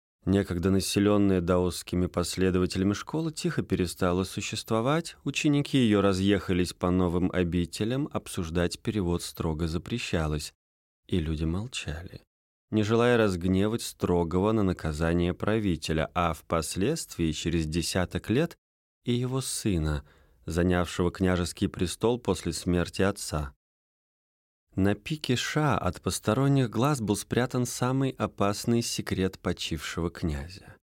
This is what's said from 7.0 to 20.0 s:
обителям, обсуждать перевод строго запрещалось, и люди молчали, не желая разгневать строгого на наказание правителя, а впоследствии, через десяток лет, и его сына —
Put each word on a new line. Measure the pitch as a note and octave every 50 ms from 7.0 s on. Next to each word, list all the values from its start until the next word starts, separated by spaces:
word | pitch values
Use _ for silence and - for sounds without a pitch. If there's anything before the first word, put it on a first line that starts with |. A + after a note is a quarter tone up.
| F#2 F2 E2 F2+ F2+ F2+
обителям, | - F2+ F#2 E2+ E2 F2+ F2 D#2+ - - G#2+ A2 B2 C3+ D3 -
обсуждать | - G#2+ - - - - F2+ D#2+ E2 F2 F2 F2+ - -
перевод | - A#2+ G#2 G#2+ F#2 F2 E2+ E2+
строго | - - - - F2 E2 D#2 D2+ E2+ D#2+
запрещалось, | D#2+ F2+ - - A#2+ A#2+ - - - F2 D#2+ D#2 D2+ D2+ - - - _ _ _ _ _ _ _ _ _ _ -
и | - F#2
люди | E2 D#2+ D#2+ D2+ D#2+
молчали, | D#2+ E2 F#2+ G#2+ B2+ - - - - D2+ E2 F2+ - - - _ _ _ _ _ _ _ _ _ _
не | - G#2+
желая | G#2+ G#2 A2+ A2+ A#2 A#2+ B2 A#2
разгневать | A2 G#2 F#2 F2 E2+ F#2 F#2 F#2 G2 G#2+ A2+ A#2 -
строгого | - - - - F2+ F2 F2 F2 E2 E2 F#2 F#2+ G#2+ A2
на | A2 G2+
наказание | F#2 F2 - - E2 D2+ D2 E2+ E2 E2+ F2 F2 F2 F2
правителя, | - - G#2 G#2+ A2+ G#2+ G2 E2+ D#2 - - D#2+ D#2 D2+ - -
а | F2 F2 E2+ D#2+
впоследствии, | - - - F2 E2 D#2 - - F2+ F#2+ B2 E3 E3 - - - - E2+ D#2+
через | D#2 - - E2+ D#2+ E2+ D#2+ D#2
десяток | D#2 E2+ D#2+ - - F#2 F2+ - - F#2 - -
лет, | G#2+ C3 E3 E3 - - _ _ _ _ _ _ _ _ _
и | - A#2+
его | A#2+ B2+ B2 B2+ C3+
сына — | C3 - - - - A2 F#2+ E2 D2+ D#2 D2+ C#2+